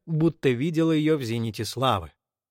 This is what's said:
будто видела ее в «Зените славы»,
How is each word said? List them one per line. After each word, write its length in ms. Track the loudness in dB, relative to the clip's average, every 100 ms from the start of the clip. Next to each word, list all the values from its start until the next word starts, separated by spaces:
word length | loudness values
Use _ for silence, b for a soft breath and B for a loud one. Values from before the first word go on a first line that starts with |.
будто 440 | -4 0 0 2 0
видела 420 | 0 0 0 2
ее 260 | 2 2 0
в 60 |
«Зените 420 | 0 -4 -4 -4
славы», 460 | -6 -2 0 0 -4 _ _ _ _